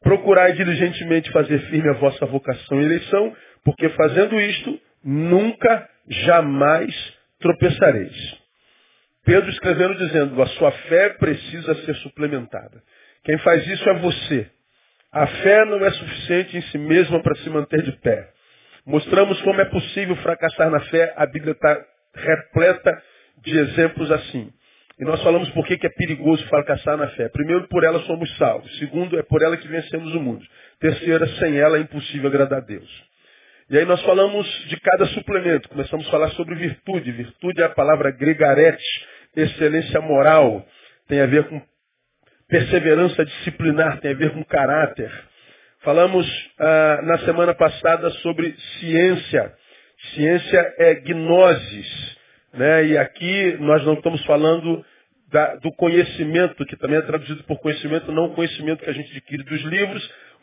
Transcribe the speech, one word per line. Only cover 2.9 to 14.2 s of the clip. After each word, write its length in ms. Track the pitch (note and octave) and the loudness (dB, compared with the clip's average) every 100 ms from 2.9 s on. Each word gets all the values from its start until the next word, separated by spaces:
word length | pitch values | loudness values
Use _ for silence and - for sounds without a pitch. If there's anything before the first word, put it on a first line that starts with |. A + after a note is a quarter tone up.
| E3 - G3 A3 - - _ | -2 0 0 0 -6 -20 _
porque 260 | - - D#3+ | -2 0 -2
fazendo 500 | - D#3 D3 G#3+ A3+ | 2 2 4 2 0
isto, 380 | G#3 - - D4+ _ _ | -2 -4 -8 -10 _ _
nunca, 840 | C3+ C#3+ E3 F3+ G#3+ A3 A#3 A3 - _ _ | -6 -4 2 2 2 0 2 0 -4 _ _
jamais 840 | - A2+ E3+ D3+ C#3 C#3+ D#3+ G3 - - - _ _ | -4 4 4 4 2 2 2 -2 -8 -16 -20 _ _
tropeçareis." 960 | E3+ E3+ F#3 - F3+ A#2 F#2 - - - _ _ _ _ _ _ _ _ | -2 2 0 4 4 4 -4 -12 -18 -20 _ _ _ _ _ _ _ _
Pedro 260 | - F#3 G3 | 2 2 2
escrevendo 460 | F3+ F#3 D#3 F3+ F#3 | -4 -2 0 0 -2
dizendo, 460 | F3 D#3 C#3+ B2+ | -2 0 -2 0
"A 60 | C3 | -2
sua 240 | - D3+ | 2 0
fé 380 | - - E3 G3+ | 0 0 2 2
precisa 640 | - F3+ D3 - E3 D#3+ D#3 - | 2 -2 -2 -8 -12 -4 -4 -4
ser 100 | C#3+ | -10
suplementada." 880 | C#3+ - D3 C#3 A#2 G#2 A2 A#2 _ _ _ _ | -10 -8 -6 -6 -8 -14 -16 -20 _ _ _ _
Quem 140 | - D#3 | -4 0
faz 280 | - E3+ E3 | 4 2 2
isso 220 | D#3+ G#3 | -2 0
é 40 | |
você. 560 | F#3 F3 - | 2 0 -4